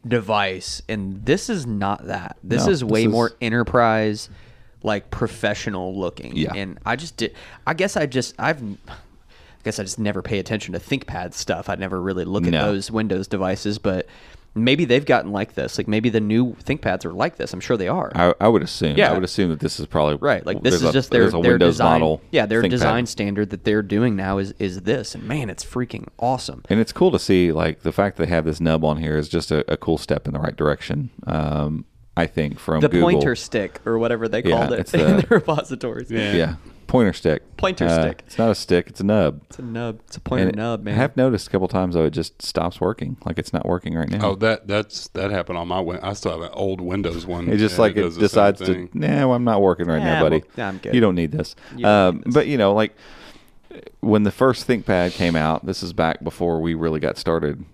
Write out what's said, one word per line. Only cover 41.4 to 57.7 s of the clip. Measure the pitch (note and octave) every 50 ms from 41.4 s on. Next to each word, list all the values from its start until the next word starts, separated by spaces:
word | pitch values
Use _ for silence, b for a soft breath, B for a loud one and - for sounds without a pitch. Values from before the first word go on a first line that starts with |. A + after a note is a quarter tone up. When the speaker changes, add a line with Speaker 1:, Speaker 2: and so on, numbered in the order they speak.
| -
Speaker 2:
a | -
couple | - F#2+ F#2 F2+
times, | - F#2 F#2 F2+ F2
though, | E2+ D#2+
it | D2
just | D#2 D#2+ D#2+ - _ -
stops | - - - E2 E2 F2 - -
working. | - F#2 A2 - - - C3 - -
Like, | E2+ E2 -
it's | - -
not | - E2 -
working | - F2 F2+ - E2 E2
right | E2 D#2 -
now. | G2 G#2 A2 G2+
Speaker 3:
Oh, | G2
that, | F#2+ A2 A2 A2 - -
that's, | G2 G2+ G#2 G#2+ - - - - -
that | _ F#2 F#2+ G2+
happened | G#2 F#2 E2+ - F2+
on | E2+ E2+ F2
my | F2+ F#2+
Win-, | F#2 E2 F2 -
I | - F#2+ G#2
still | G2+ - -
have | F2+ D#2+
an | E2+ -
old | - - G2 F#2+ F#2+ F#2
Windows | F2+ F2 F#2 G2+ F#2+ - E2+ E2+ E2+
one, | F#2 F2 F2 E2+ F2+
Speaker 2:
It | G#2+ G#2
just, | A2 G#2 -
Speaker 3:
and | -
Speaker 2:
like, | A#2 G#2 F2
Speaker 3:
it | G#2
Speaker 2:
it |
Speaker 3:
does | F#2 E2+ E2
the | E2+ G#2 G2
same | - A2 G2+ G2+
Speaker 2:
decides | G2 -
to, | F#2
Speaker 3:
thing. | F#2 F#2 F2+ F2 F2
Speaker 2:
"Nah, | - - - D3 C#3+ C#3+ C#3 C3
well, | B2
I'm | A#2+ B2
not | A#2 A2 G2
working | G2+ F#2+ F2 - F2
right | E2+ D#2+ D#2+
Speaker 1:
Yeah, | D#2 D#2+ D#2+
Speaker 2:
now, | D#2+
buddy. | D#2+ D#2 D#2+ D2+
Speaker 1:
well, | - _ _
yeah, | - A#2 G2
I'm | F#2+ F#2+
good. | - G#2
Speaker 2:
You | A2+ B2
don't | A2+ G2+ F2+
need | F2 E2+ D2+
this." | - D#2 - - - B B B B
Speaker 1:
You | B2 A#2
don't | G#2 G#2 G#2 F#2+ F#2
Speaker 2:
Um, | F2
Speaker 1:
need | - -
this. | - A#2+
Speaker 2:
but, | D3 - C3+
you | D3 B2
know, | G#2 G2 G2+
like, | G#2+ A2 - _ B B B B B B B B B B B B - _ _ F4 - - - - _
when | - G#2+ G#2 G#2+ G#2
the | G2
first | - - C3 C3 A#2+ - -
ThinkPad | - B2+ G#2 - - G2 F2+ F2 F2+
came | - - F#2 E2+ E2
out, | D#2+ D2+ D#2 D#2+ - -
this | F#2 F#2+ - G2
is | F2
back | E2+ - E2 E2 - - -
before | D#2+ - - F2 E2+ E2 D#2+
we | D#2+ E2+ E2
really | D#2+ E2 E2 D#2+ D#2
got | D2 D2+ - -
started | - F2 E2 E2 D#2 D2 D2 - F2 -